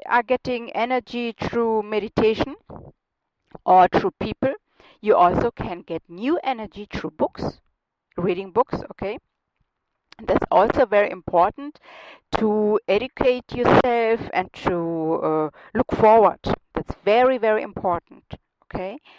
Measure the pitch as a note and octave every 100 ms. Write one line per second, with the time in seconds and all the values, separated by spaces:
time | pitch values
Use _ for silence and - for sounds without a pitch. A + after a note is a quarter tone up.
0 | - A#3+ A#3 B3+ - B3 A#3 - A#3 B3+
1 | - A#3+ A#3+ - - A#3 A3+ A3 G#3 G#3+
2 | G#3 - A3 A3 - F#4 - - - _
3 | _ _ _ _ _ - - F#3 F3+ -
4 | G3 - A3 - C4 F4+ _ _ _ _
5 | G#3 - F3 - A#3+ - A3+ F3 D#3 E3
6 | - F3 B3 E4+ - A#3+ G#3+ - G#3 -
7 | - - - - - - _ _ _ _
8 | _ - F3 F3+ G3 F3+ C4 - - -
9 | G3 A3 _ _ _ _ _ _ _ _
10 | _ - A3 A3+ - F3+ A3 - A#3 G#3
11 | G#3 F#3 - F3 F#3 - C#4+ - - -
12 | - - - - A3 G#3+ G#3 G#3+ - G3
13 | C4 - C4 B3+ - - A#3+ - B3+ A#3
14 | A3+ A3+ - - F#3 - - F3 E3 E3
15 | D#3+ E3 D#3 D#3 D#3 - - A3 - -
16 | A3 A3+ G3 - - - _ - - -
17 | - A3 B3+ C4 A3 G#3+ G#3 - F#3+ E3+
18 | _ E3 - - _ _ _ - F#3+ B3+
19 | _